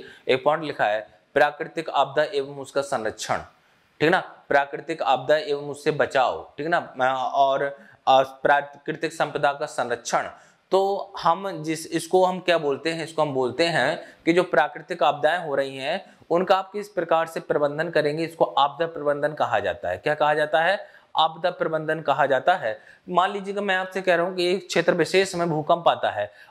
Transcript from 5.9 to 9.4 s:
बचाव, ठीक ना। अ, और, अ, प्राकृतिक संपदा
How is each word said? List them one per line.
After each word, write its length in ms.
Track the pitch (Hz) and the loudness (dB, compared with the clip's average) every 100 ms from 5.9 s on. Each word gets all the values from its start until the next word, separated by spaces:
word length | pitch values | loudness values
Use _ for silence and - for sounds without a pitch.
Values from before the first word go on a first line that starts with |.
बचाव, 480 | 147 127 139 120 80 - - | 0 0 2 0 -2 -10 -10
ठीक 100 | 160 | -2
ना। 100 | 170 | -2
अ, 540 | 123 131 131 131 120 139 | -2 -2 0 0 0 2
और, 280 | 135 135 | 2 2
अ, 580 | 139 - - _ - 135 135 - | -2 -6 -18 _ 4 4 4 0
प्राकृतिक 720 | 147 143 139 - - 156 156 | 2 2 0 -8 -10 -6 -6
संपदा 380 | - 143 143 | -2 -2 0